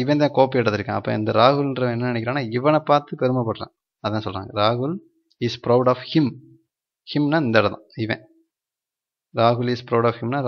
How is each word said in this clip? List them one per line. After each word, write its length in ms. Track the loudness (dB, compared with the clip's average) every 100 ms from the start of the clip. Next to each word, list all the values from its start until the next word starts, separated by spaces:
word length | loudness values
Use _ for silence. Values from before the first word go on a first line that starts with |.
இவன் 200 | 0 0
தான் 100 | 2 2
கோப்பை 220 | 2 2
எடுத்திருக்கான். 380 | 0 -2 -4 -4
அப்ப 160 | -4 -4
இந்த 160 | 0 4
ராகுல்ன்றவன் 560 | 4 4 -2 -2 -2 -2
என்ன 160 | -2
நினைக்கிறான்னா 320 | -2 -4 -4 -4 0
இவனை 240 | 2 0 2
பார்த்து 300 | 0 0 -2
பெருமைப்படுறான், 520 | 0 0 -2 -6 -10 _ _ _
அதான் 220 | -4 -4 -4
சொல்றாங்க. 240 | -8 -6 0
ராகுல் 340 | 0 2 -2 -6 -10 _ _ _
is 160 | -4 -2 2
proud 220 | 4 4
of 80 | 0 0
him. 160 | 0 0 -2 -18 -20 _ _ _ _ -8
ஹிம்னா 320 | -2 0 0 2
இந்த 160 | 2
இடம் 140 | 2 -2
தான், 120 | _ -8
இவன். 200 | -6 -6 -8 _ _ _ _ _ _ _ _ _ _
ராகுல் 380 | 0 2 2 -2 -4
is 60 | -2
proud 160 | 0 2
of 60 | -2
him-னா 200 | -4 -2